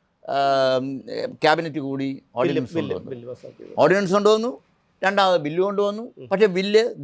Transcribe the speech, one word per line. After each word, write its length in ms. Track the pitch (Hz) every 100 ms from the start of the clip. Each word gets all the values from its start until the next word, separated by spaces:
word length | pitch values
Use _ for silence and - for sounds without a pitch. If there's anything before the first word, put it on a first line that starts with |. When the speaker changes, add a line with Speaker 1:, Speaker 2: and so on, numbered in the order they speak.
| _ _
Speaker 1:
ആം, 600 | - 139 139 135 131 131 135 135 107 107 127 123
ക്യാബിനറ്റ് 380 | 151 160 165 147 139
കൂടി 240 | 135 135
Speaker 2:
ബില്ല്, 280 | 135 _ 117
Speaker 1:
ഓർഡിനൻസ് 340 | 131 143 123
Speaker 2:
ബില്ല്, 200 | 165 -
Speaker 1:
കൊണ്ടുവന്നു. 160 | 90 -
Speaker 2:
ബില്ല് 160 | 127 120
പാസ്സാക്കിയത്. 460 | 123 127 - - -
Speaker 1:
ഓർഡിനൻസ് 360 | 147 190 185 202
കൊണ്ടുവന്നു, 340 | 208 220 240 - _ _ _ -
രണ്ടാമത് 360 | 190 202 190 175
ബില്ല് 220 | 147 165
കൊണ്ടുവന്നു. 400 | 196 202 202 208 247 -
Speaker 2:
ഉം. 100 | 131
Speaker 1:
പക്ഷേ 180 | 190 214
ബില്ല് 360 | 175 196 208 233 151